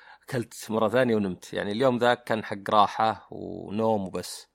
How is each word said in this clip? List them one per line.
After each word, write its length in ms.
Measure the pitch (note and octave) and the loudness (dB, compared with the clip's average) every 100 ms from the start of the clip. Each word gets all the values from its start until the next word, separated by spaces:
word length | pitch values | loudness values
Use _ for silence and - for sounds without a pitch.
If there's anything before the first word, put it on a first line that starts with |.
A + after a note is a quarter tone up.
| - - | -20 -20
أكلت 440 | - B2+ A2 - - | -8 -6 -6 -10 -4
مرة 180 | A2 A2 | 0 2
ثانية 280 | A#2+ B2 A2 | 4 4 2
ونمت. 360 | G2 F2 - | 0 -4 -8
يعني 200 | F#2+ F#2+ | -6 -4
اليوم 260 | G#2 C3 A#2+ | 2 2 4
ذاك 260 | A#2+ A#2+ | 2 2
كان 200 | - A2+ | 0 -4
حق 260 | - G#2 G2 | -4 -8 2
راحة 580 | G#2+ G2+ - A2+ G#2 - | 4 4 4 0 0 -8
ونوم 760 | G2 F#2 F2+ F2 G2+ A2 G#2+ F#2+ | -12 -10 -10 -8 -2 0 0 -2
وبس. 400 | F#2 F2+ - - | -6 -8 -12 -16